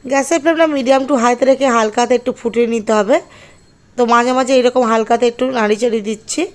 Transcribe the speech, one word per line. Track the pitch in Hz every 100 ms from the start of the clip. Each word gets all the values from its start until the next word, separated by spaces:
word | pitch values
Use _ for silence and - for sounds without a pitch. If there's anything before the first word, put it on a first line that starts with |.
গ্যাসের | 262 277 269 330
ফ্লেমটা | 285 320 320 285
medium | 247 269 262
to | 285
high-তে | 233 240 254
রেখে | 254 262
হালকাতে | 233 220 214 240
একটু | 247 247 233
ফুটিয়ে | 240 214 240
নিতে | 233 208 214
হবে। | 196 302 - - - - _ _ _ -
তো | 240
মাঝে | 233 240
মাঝে | 254 254 269
এরকম | 247 240 240
হালকাতে | 226 220 233 240
একটু | 233 254 247
নাড়ি | 214 214
চাড়িয়ে | 240 226 202
দিচ্ছি। | 214 - - 359